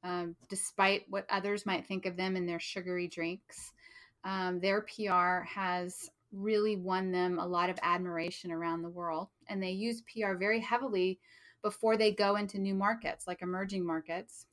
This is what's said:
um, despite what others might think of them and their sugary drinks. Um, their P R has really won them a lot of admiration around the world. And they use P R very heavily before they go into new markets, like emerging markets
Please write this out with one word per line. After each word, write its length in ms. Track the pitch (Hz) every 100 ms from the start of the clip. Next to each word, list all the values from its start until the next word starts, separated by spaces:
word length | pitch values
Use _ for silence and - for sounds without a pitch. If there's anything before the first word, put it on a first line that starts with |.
um, 320 | 180 180 170 170 _
despite 560 | 190 - - 196 202 -
what 180 | 196 -
others 340 | 196 196 208
might 220 | 202 185 -
think 200 | 190 185
of 100 | 180
them 200 | 185 185
and 120 | 175
their 120 | 170
sugary 480 | - 202 180 180 175
drinks. 640 | - 165 185 _ - - _ - - - _
Um, 360 | 190 190 185 180
their 220 | 190 196
P 260 | 208 - 208
R 360 | 185 180 180
has 680 | 175 - 185 180 180 180 - _ _
really 440 | 196 202 214 214 208
won 360 | 180 185 190
them 260 | 180 180 175
a 80 | 175
lot 240 | 175 180
of 80 | 180
admiration 680 | - 180 180 170 165 - 180
around 300 | 165 170 165
the 80 | 170
world. 380 | 175 170 160 190 _ -
And 140 | 196
they 80 | 190
use 320 | 190 220 233
P 200 | - 226
R 140 | 208 180
very 240 | 202 226
heavily 580 | 226 240 262 202 185 185 _ - - _
before 340 | 214 - 220 220
they 160 | 214
go 240 | 208 202 208
into 220 | 202 196
new 160 | 196
markets, 520 | 190 202 226 - - -
like 140 | 180
emerging 460 | 180 180 196 196 175
markets 580 | 160 160 170 220 - -